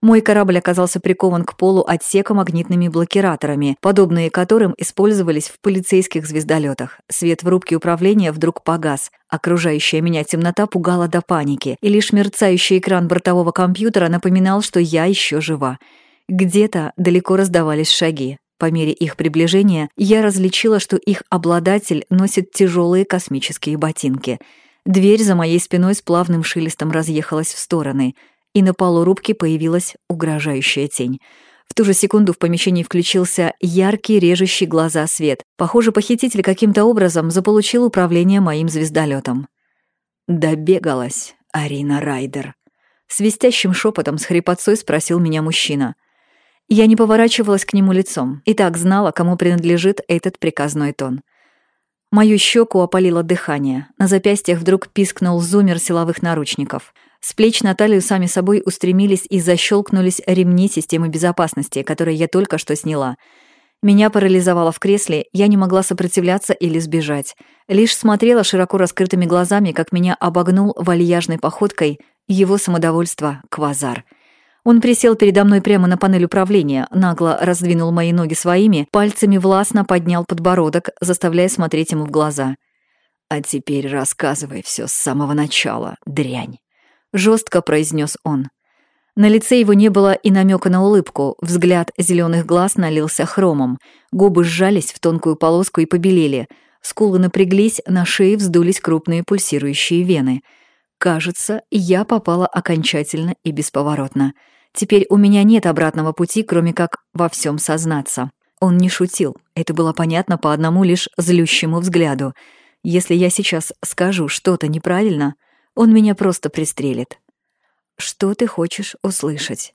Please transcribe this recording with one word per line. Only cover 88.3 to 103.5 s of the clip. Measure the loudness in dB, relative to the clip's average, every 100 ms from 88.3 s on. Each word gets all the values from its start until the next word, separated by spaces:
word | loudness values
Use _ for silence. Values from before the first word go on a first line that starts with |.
| -4 -4 _ _ _ _ _ _
На | 2 4
лице | 4 4 2
его | 4
не | 4 4
было | 4 2
и | 2 2
намёка | 4 4 2 2
на | 2
улыбку, | 4 2 2 -4 -4 -4
взгляд | -4 0 2 2 0 -4
зелёных | -2 0 0 0
глаз | 0 2 2
налился | 0 -2 -2 -2 -4
хромом, | -4 0 0 2 -2 -4 _ _ _
губы | 2 2 4
сжались | 0 2 2 2 -2
в | -4
тонкую | -2 -2 -2 0
полоску | 2 2 0 -2
и | 0
побелели, | 0 2 2 2 -2 -8 -14 _ _
скулы | -14 -2 0 2
напряглись, | 0 2 2 4 2 0 -2
на | -2
шее | 0 0 2 2
вздулись | 2 2 2 0
крупные | -2 -2 -2 -4
пульсирующие | -2 -4 -2 -4 -4 -4 -2 0
вены. | 2 0 0 -2 _ _ _ _ _ _
"Кажется, | -2 -2 -4 -6 -6 -6 -4
я | -4 0 0
попала | 2 -2 0 -2 -2
окончательно | -4 -2 -2 -2 -4 -4 -6 -6 -6
и | -8